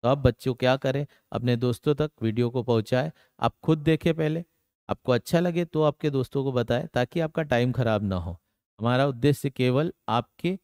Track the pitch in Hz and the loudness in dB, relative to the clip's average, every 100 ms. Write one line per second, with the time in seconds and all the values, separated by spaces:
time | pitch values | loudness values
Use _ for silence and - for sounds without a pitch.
0 | 123 143 131 117 131 120 127 135 135 135 | 0 2 2 0 -6 -2 0 0 -2 -4
1 | 143 _ _ 113 120 120 123 117 - 143 | -6 _ _ -4 -2 0 0 -2 -2 -2
2 | 151 _ 110 107 120 127 120 113 104 127 | -2 _ -4 0 -2 -2 0 0 2 -2
3 | 156 - _ _ 117 _ - 156 147 160 | -2 -8 _ _ -4 _ 0 0 2 0
4 | 170 165 156 160 170 _ _ _ - - | 0 -2 -2 -4 -8 _ _ _ -8 -8
5 | - 123 - 170 180 170 170 156 151 - | 0 0 2 0 2 -2 -2 0 0 0
6 | 151 139 127 143 135 123 117 120 165 - | -2 -2 -2 -2 -2 -2 0 -2 0 -2
7 | 123 170 160 - 151 120 123 123 113 107 | -2 -2 -4 -4 0 2 2 0 0 0
8 | 104 92 85 82 _ _ _ _ 113 127 | 0 -2 -4 -10 _ _ _ _ 0 2
9 | 143 120 143 139 143 - 127 127 160 - | 0 2 2 2 -2 0 2 2 0 -6
10 | - 113 - _ 170 190 | -2 -2 -2 _ -6 -6